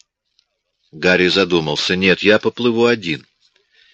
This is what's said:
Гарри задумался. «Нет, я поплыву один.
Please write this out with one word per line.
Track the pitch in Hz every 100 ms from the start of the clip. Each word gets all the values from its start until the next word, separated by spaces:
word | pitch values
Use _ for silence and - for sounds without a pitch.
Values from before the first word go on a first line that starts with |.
| _ _ _ _ _ _ _ _ _
Гарри | 78 90 90 90
задумался. | 95 90 87 76 73 - 92
«Нет, | 95 85
я | 98 107
поплыву | 113 - 120 113 120
один. | 117 87 73 _ _ _ _ _ _ _